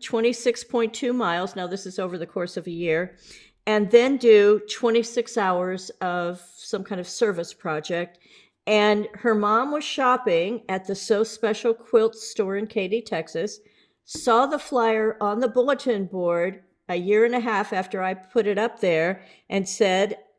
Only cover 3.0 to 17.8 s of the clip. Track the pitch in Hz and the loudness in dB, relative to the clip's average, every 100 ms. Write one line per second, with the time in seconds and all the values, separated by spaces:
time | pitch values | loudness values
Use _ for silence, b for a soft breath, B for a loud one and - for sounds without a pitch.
3 | 180 B B B B B - 214 196 233 | -2 B B B B B -2 0 6 6
4 | 254 269 240 208 208 208 - - 233 233 | 6 4 8 8 8 4 0 -2 2 2
5 | 226 247 233 233 190 180 185 185 - - | 2 -4 -4 -2 0 0 -2 -4 -10 -8
6 | 185 175 175 180 - - - 196 190 185 | -4 -2 -4 -6 -14 -20 -8 -8 -6 -8
7 | 175 - 220 175 170 - 175 156 151 170 | -8 -2 0 0 -8 -10 -6 -6 -4 -6
8 | 175 _ b b b b - 214 208 208 | -6 _ b b b b 0 2 4 2
9 | 208 - 240 214 208 226 277 302 294 - | -2 -4 0 2 2 2 0 -4 -4 -2
10 | 262 254 220 165 185 233 - 190 190 196 | 2 2 2 0 0 -4 -6 -6 -6 -8
11 | - 208 220 - 190 214 233 226 - 226 | 0 0 0 -2 -4 0 -2 -2 2 2
12 | 220 - - - 190 196 214 220 185 226 | 2 -2 -8 -4 -4 -4 -4 -4 -2 -4
13 | 226 165 165 165 208 - b b b b | -2 -6 -6 -6 -6 -8 b b b b
14 | _ - 254 226 277 294 - 254 226 220 | _ -6 2 4 4 -2 -4 0 0 2
15 | 220 220 208 208 247 247 254 269 262 208 | 0 -2 -4 -2 0 2 2 0 0 -2
16 | 190 185 175 170 180 185 _ _ - 180 | -4 -4 -2 0 -2 -6 _ _ -8 -4
17 | 180 214 233 247 233 202 202 190 | 2 4 4 2 -2 -2 -2 -4